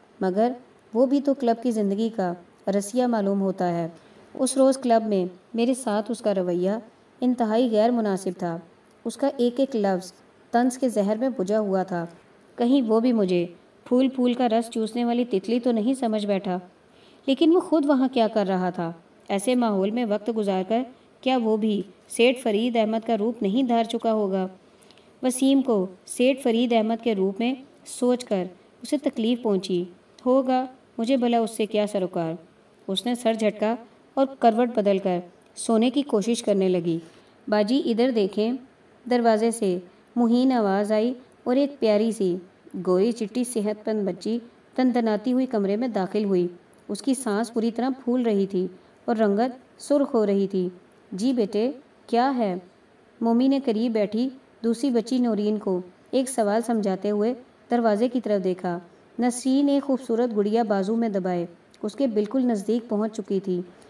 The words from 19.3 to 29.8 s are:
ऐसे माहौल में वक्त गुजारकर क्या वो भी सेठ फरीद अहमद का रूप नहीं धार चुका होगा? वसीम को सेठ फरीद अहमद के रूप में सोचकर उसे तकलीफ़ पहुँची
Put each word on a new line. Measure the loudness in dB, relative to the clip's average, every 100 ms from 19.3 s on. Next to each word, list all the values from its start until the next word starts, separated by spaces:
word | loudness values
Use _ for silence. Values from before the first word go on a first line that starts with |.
ऐसे | -4 0
माहौल | 0 2 0 0
में | -2
वक्त | -2 -2 -2
गुजारकर | -2 0 -2 0 -2 -2 -12 -20 -6
क्या | 0 0
वो | 2 0
भी | 0 -2 -4 -12 -6
सेठ | 2 2 2
फरीद | 0 0 0 0
अहमद | 0 -2
का | -2
रूप | -2 -2 -2
नहीं | 0 0 2
धार | 2 0
चुका | -2 0
होगा? | 0 0 -2 -4 -8 -20 _ -20 -20 _ -6
वसीम | -4 0 2 2
को | 2 0 0 -6 -8
सेठ | 0 2 2
फरीद | 0 0 2
अहमद | 2 0 -2
के | -2
रूप | 0 -2 -2
में | -4 -4 -10 -20 -14
सोचकर | -4 0 0 -2 -4 -4 -10 -20 -16
उसे | -6 -2
तकलीफ़ | -2 -2 -2 0
पहुँची | 0 -2 0 -4